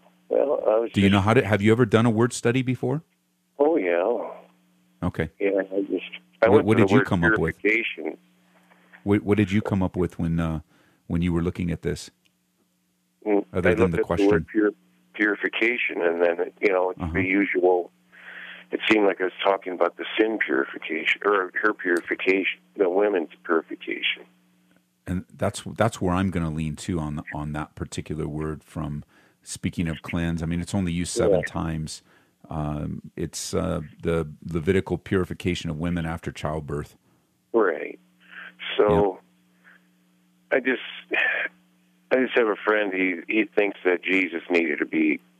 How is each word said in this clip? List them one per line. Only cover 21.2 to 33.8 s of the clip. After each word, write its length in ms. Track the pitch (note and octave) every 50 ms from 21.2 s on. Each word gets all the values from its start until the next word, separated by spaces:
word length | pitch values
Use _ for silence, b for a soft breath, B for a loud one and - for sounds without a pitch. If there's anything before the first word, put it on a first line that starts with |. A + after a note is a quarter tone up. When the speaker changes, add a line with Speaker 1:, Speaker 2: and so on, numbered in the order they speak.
| -
Speaker 1:
or 300 | G2+ G#2 G2 F#2 F2+ - -
her 120 | - G#2+ G#2
purification, 880 | - - F#2 F2 E2+ - - E2 - - F#2+ F#2+ G2 F2 - - - _ _ _
the 140 | - G2+ F2
women's 400 | F2+ G2 G#2 G#2 G2+ F2+ D#2 D2 - - _
purification. 800 | - E2 E2 - - - - - E2 - - - - - - - - _ _ _ _ _ _ _ _ _ _ _ _ _ _ _
Speaker 2:
And 180 | - F#2 F#2 - - -
that's, 300 | - G2 G2 - - - F#2 D#2 -
that's 240 | G#2+ A2+ - -
where 120 | - F2+ F2
I'm 180 | F2+ F#2+ G2
gonna 200 | E2+ F2+ E2 D#2+
lean 240 | D2+ D#2+ D#2+ D#2 D2+
too 240 | - - - F#2 E2
on, 220 | D2+ D2+ D2 D#2 D2+ - -
on 200 | D2+ D2+ D2+ D2
that 220 | D2+ D2+ - _
particular 520 | - D#2 C#2 - - D#2 - D#2 D2+ E2 D#2
word 340 | D2 D2+ D#2 D#2 D#2 C#2+
from 440 | - _ - - D2+ D2 D2 D2+ D2+ b b b b b b b
speaking 460 | _ - - - - F#2 - - F2+ E2
of 140 | D#2+ -
cleanse. 420 | - - - E2+ E2+ E2+ E2 D#2 E2
I 20 |
mean, 140 | D#2+ E2 E2+
it's 160 | F2 - -
only 160 | G2+ F#2+ F2
used 220 | E2 F2 E2+ D#2+ -
seven 260 | - - G#2+ G2 F2+
Speaker 1:
Yeah. 60 | F2
Speaker 2:
times. 560 | - - F2+ E2+ E2 D#2+ D#2 D#2 D2+ - - b b b b b b b b - -
Um, 520 | - D#2 D2+ D2+ D2+ D2+ D#2 D#2 D#2 - - - -
it's, 380 | - F2 D2+ - - - - -
uh, 260 | F2+ E2+ E2+ E2+ E2